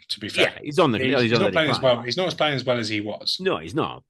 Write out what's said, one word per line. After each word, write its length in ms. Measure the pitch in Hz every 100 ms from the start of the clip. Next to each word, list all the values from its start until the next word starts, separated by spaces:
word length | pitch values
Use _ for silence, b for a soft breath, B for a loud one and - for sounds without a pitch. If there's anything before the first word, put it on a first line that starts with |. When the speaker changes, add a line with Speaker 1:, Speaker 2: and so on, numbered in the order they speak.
| -
Speaker 1:
to 100 | -
be 80 | 104
fair. 240 | - 165
Speaker 2:
Yeah, 60 | -
he's 180 | - 151
on 120 | 156
the, 60 | 107
Speaker 1:
He's, 160 | 131
Speaker 2:
he's 80 | 135
Speaker 1:
he's 120 | 117
Speaker 2:
on 60 | 117
Speaker 1:
not 60 | 196
Speaker 2:
the 60 |
Speaker 1:
playing 160 | 170 151
as 80 | 117
Speaker 2:
decline. 180 | 131 120
Speaker 1:
well. 80 |
He's 140 | 120 143
not 100 | 180
as 60 |
playing 220 | - 151 135
as 100 | 120
well 120 | 120
as 120 | 110
he 100 | 104
was. 380 | 104 - - -
Speaker 2:
No, 200 | 185 104
he's 140 | 82
not. 300 | 156 87 62 -